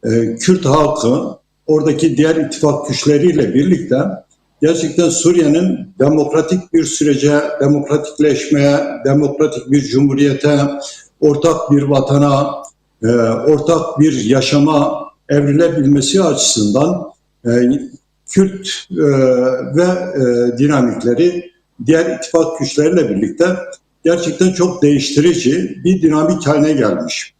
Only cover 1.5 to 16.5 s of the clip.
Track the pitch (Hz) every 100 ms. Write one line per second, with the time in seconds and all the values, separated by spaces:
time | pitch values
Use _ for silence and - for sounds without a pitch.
1.5 | _ - 156 151 143 165 127 156 160 143
2.5 | - 151 139 - 135 143 147 180 151 113
3.5 | 123 156 165 - 127 196 185 _ _ _
4.5 | _ 151 165 165 156 170 170 175 175 151
5.5 | 160 185 - - - 139 156 143 156 156
6.5 | 185 - 165 151 - 147 135 143 147 147
7.5 | - 139 147 - 147 - - 147 135 -
8.5 | 147 143 143 - - 135 147 143 - 151
9.5 | 127 127 143 131 123 143 135 143 131 147
10.5 | 143 143 - - - - _ 151 143 165
11.5 | 160 - 143 143 139 135 143 143 139 -
12.5 | - - _ _ _ 113 120 113 - 131
13.5 | 147 151 165 - - 151 131 107 131 127
14.5 | 147 147 147 143 - - _ - 143 143
15.5 | 143 170 165 139 143 135 196 170 143 -